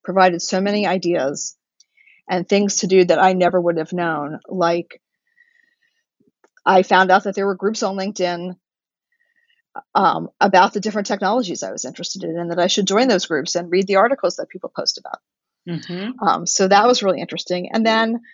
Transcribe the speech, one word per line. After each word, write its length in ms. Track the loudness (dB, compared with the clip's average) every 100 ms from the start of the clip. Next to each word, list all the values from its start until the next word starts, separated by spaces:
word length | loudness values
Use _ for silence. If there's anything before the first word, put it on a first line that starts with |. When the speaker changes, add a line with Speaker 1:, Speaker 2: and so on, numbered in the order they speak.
Speaker 1:
provided 380 | -2 4 4 2
so 180 | -2 -2
many 260 | 0 0 -2
ideas 680 | -2 -2 -2 -2 -6 -10 -14 _ _ _ _ _ _ -6
and 180 | -6 0
things 300 | 2 2 -2
to 100 | 4
do 180 | 4
that 140 | 6 4
I 100 | 4
never 260 | 4 2 2
would 180 | 0 -2
have 140 | -4
known. 460 | -4 -4 -4 -8 -12 -10
Like, 520 | -2 0 0 -6 -18 _ _ _ _ _ _ _ _ _ _ _ _ _ _ _ _
I 180 | 2 2
found 280 | 4 4 6
out 140 | 4
that 100 | 2
there 120 | -2 -4
were 80 |
groups 280 | -2 -4 -2
on 140 | -4 -4
LinkedIn, 600 | -8 -4 -4 -2 -8 -12 _ _ _ _ _ _ _ _ _ _ _ -20 -4
um, 340 | 2 2 0 -6 _
about 320 | 4 6 4
the 80 | 2
different 260 | -4 -6 -4
technologies 560 | -4 0 0 -2 -8
I 100 | -8
was 120 | -10
interested 400 | -12 -12 -12 -8
in, 140 | -8 -6
and 120 | -4
that 80 | -2
I 80 | 0
should 200 | 0 0
join 220 | 2 2
those 180 | 0 0
groups 280 | -4 -2
and 160 | -6 -2
read 160 | -2 2
the 100 | 2
articles 400 | 2 0 -4 -4
that 120 | -10
people 240 | -12 -12
post 240 | -6 -6 -6
about. 200 | -12 -14 _ _ _ _ -10
Speaker 2:
Mm-hmm. 540 | -10 -8 -10 -10 -2
Speaker 1:
Um, 240 | 0 0 -2
so 220 | 0 4
that 180 | 6 6
was 160 | 2
really 180 | 0 -2
interesting. 500 | -6 -10 -6 -6 -4
And 120 | 0
then 360 | 2 2 0 -4 -8